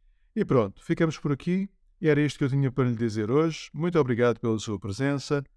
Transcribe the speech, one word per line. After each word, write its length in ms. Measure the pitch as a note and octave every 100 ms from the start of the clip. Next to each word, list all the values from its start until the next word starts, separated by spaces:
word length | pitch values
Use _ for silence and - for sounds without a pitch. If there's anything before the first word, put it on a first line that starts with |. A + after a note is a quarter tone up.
| _ _ _ A3
E 100 | F3+
pronto, 380 | C3+ G2 -
ficamos 340 | - E3 E3 -
por 140 | D3
aqui. 380 | C3+ E3+ F#3 G3 _ _ -
Era 220 | D#3 D3
isto 160 | D3 -
que 60 |
eu 60 | C#3
tinha 220 | C#3 C3+
para 180 | C3+ B2
lhe 60 | A2+
dizer 360 | A#2 G#2+ G#2
hoje. 380 | C#3+ E3 D#3 -
Muito 260 | C#3+ F3 E3+
obrigado 400 | B2+ A#2 A#2+ A2
pela 200 | A#2 A2
sua 200 | A2+ G2
presença 640 | G#2 G2 C#3 C#3+ - C#3+ C#3